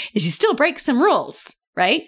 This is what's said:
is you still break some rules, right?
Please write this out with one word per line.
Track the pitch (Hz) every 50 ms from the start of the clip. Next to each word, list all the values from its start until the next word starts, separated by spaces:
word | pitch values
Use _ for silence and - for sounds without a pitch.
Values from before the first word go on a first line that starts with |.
| - - -
is | 220 160
you | 170
still | 160 - - 440 359
break | - 285 339 269 -
some | - - 269 240
rules, | 302 415 359 202 139 - - - - - - _ _ _ -
right? | - 180 185 233 349 -